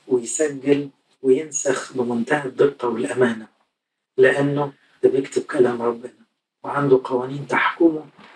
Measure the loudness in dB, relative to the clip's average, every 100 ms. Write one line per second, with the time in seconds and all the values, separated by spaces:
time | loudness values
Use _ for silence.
0 | -2 -2 -2 -2 -2 -2 0 0 0 -14
1 | _ _ 2 2 0 -4 -2 -4 -6 -6
2 | -4 -4 -2 -2 -2 2 0 2 -4 -4
3 | -4 0 0 0 -12 _ _ _ _ _
4 | _ 4 4 4 0 -2 -4 -8 _ _
5 | 2 2 -2 -6 -4 2 2 2 -4 -4
6 | -12 -18 _ _ _ _ -8 -2 4 4
7 | 4 -4 -4 -8 -4 -2 -2 2 2 2
8 | -8 _ -20